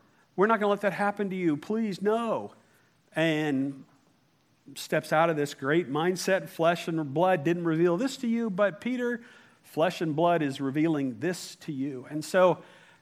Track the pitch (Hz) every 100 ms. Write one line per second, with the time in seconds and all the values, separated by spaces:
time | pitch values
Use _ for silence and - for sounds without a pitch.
0 | _ _ _ - 208 226 208 202 202 175
1 | 202 202 202 185 175 147 - 220 220 180
2 | 196 226 233 147 101 - _ _ _ _
3 | _ - 165 151 156 131 139 135 - _
4 | _ _ _ _ _ _ - 139 - 156
5 | 151 156 170 156 143 - 135 160 139 143
6 | 175 180 - 190 160 - 165 175 - 165
7 | 151 139 185 185 143 175 165 160 180 170
8 | 262 262 233 233 226 185 202 - 240 247
9 | 240 233 - - - _ - - 170 175
10 | 165 147 170 170 143 131 139 143 160 151
11 | 135 110 160 175 - - - 139 139 135
12 | - 151 151 190 180 160 - - - _